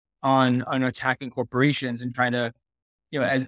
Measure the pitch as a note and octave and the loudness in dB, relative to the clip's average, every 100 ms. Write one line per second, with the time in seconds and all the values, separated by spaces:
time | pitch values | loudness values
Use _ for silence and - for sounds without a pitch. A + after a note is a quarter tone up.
0 | _ _ C3+ C3+ B2+ B2 - C3+ B2+ - | _ _ 2 4 4 2 0 -2 -2 -2
1 | C3 B2+ C3 C3 A#2+ B2 C#3+ C3+ B2+ A#2+ | -4 -4 -6 -6 -2 2 2 2 -4 -6
2 | A#2+ B2 B2+ B2 A#2+ - _ _ _ _ | -6 -2 0 0 -4 -6 _ _ _ _
3 | _ D3 D3+ C3 | _ -2 0 0